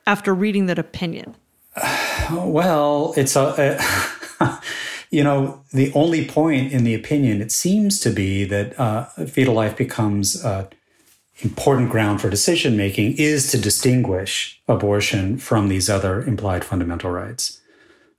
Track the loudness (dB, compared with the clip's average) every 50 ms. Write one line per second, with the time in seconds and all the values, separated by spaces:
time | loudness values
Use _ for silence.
0 | 0 0 0 0 2 0 0 2 2 0 2 2 2 0 0 -2 -4 -6 -8 -8
1 | -8 -6 -8 -8 -12 -16 -18 _ _ _ _ _ _ _ -10 -6 -4 -4 -2 -2
2 | -4 -4 -4 -4 -4 -2 -2 -2 -2 0 2 2 2 2 2 2 2 2 2 2
3 | 0 0 0 0 2 2 4 2 2 2 2 2 2 2 2 0 -2 -2 0 -2
4 | -2 -4 -6 -10 -16 -10 -4 -2 -2 -2 -2 -4 -10 -10 -10 -10 -10 -10 -12 -14
5 | -8 -2 0 2 4 4 4 2 0 -2 -4 -8 -12 _ 0 2 2 2 4 4
6 | 4 4 2 0 0 0 0 2 2 4 4 2 0 0 2 2 2 2 2 0
7 | -2 -2 0 2 2 2 2 0 -2 -2 -4 -2 0 2 2 4 4 2 0 0
8 | 0 0 0 0 0 0 0 0 -2 -2 -2 -2 -4 -4 -4 -2 -2 -2 -2 -2
9 | -4 -8 -8 -10 -10 -4 0 0 2 2 2 2 0 0 0 -2 -4 -4 -2 -2
10 | 0 0 0 0 0 -2 -2 -2 -4 -4 -4 -4 -6 -10 -14 _ _ _ _ _
11 | _ _ _ _ _ _ _ -6 -6 -4 -4 0 2 2 4 4 2 2 2 2
12 | 2 2 0 0 -2 -2 0 0 2 2 2 2 2 2 2 2 0 0 0 0
13 | 0 0 2 2 2 2 2 0 0 0 0 0 0 0 0 2 2 2 4 4
14 | 2 0 0 -2 -4 -4 -6 -6 -6 -8 -10 _ _ 0 0 0 2 0 0 2
15 | 0 0 0 0 0 -2 -2 -4 -4 -2 0 0 2 2 0 0 0 0 0 0
16 | 0 0 -2 -2 -2 -2 -4 -2 -2 -2 -2 -4 -4 -4 -4 -4 -2 -2 -4 -6
17 | -4 -4 -4 -6 -6 -8 -8 -8 -8 -8 -8 -12 _ _ _ _ _ _ _ _
18 | _ _ _